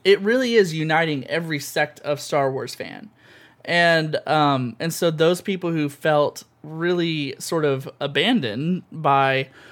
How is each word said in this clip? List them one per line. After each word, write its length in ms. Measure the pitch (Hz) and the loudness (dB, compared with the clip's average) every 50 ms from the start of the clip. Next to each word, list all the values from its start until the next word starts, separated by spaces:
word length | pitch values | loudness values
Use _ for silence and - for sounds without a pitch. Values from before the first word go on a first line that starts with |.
| - | 2
it 160 | 190 202 196 | 2 2 4
really 340 | 196 208 240 262 262 240 233 | 2 0 0 0 0 2 4
is 180 | 220 190 170 156 | 4 2 2 0
uniting 520 | 160 156 160 156 165 165 160 151 135 - | -4 -2 0 2 2 2 0 -2 -4 -4
every 320 | - 147 165 170 160 156 143 | -4 -4 -4 -4 -4 -6 -6
sect 400 | - - - 160 147 147 - - | -6 -6 -4 -2 -2 -2 -4 -8
of 180 | - 143 147 139 | -6 -6 -6 -6
Star 320 | - - 165 147 139 135 | -4 -2 0 0 0 0
Wars 240 | 135 127 120 127 - | -2 -4 -8 -10 -10
fan. 340 | - - - - - - 214 _ _ _ - - - - - _ _ - | -12 -12 -14 -14 -16 -18 -20 _ _ _ -20 -20 -20 -20 -20 _ _ -4
And, 540 | - 170 170 170 170 165 160 156 156 147 - - | 0 2 4 6 6 4 4 2 0 -2 -4 -2
um, 480 | - 151 156 147 143 139 131 127 120 110 - | 0 2 4 4 4 2 2 0 -4 -6 -6
and 140 | 165 165 160 | -6 -6 -2
so 160 | - 180 170 | 0 0 0
those 320 | 165 151 160 165 180 180 | 2 4 4 2 2 2
people 300 | - 208 190 180 180 170 | -2 -4 -4 -4 -4 -2
who 180 | 165 160 147 143 | -2 -2 -2 -2
felt 540 | 135 - - 160 151 147 147 - - - - _ _ _ | -4 -2 0 2 4 4 2 0 -2 -8 -16 _ _ _
really 760 | - 151 156 160 170 175 180 175 170 170 160 151 143 135 - - | -18 -14 -8 -4 -2 0 0 0 0 -2 -2 -2 -4 -6 -8 -10
sort 260 | - - 175 165 151 | -8 -4 -2 0 2
of 240 | 143 135 131 135 160 - - | 2 0 0 -4 -8 -10 -8
abandoned 840 | 139 143 139 139 170 226 254 208 131 110 101 123 151 170 185 - - - | -6 -2 0 2 2 2 2 2 0 -2 -4 -4 -2 -2 -4 -4 -6 -10
by 580 | - 160 151 143 139 139 135 135 135 135 131 131 - - - - | -8 -2 2 2 4 4 4 4 2 0 -2 -4 -10 -20 -20 -20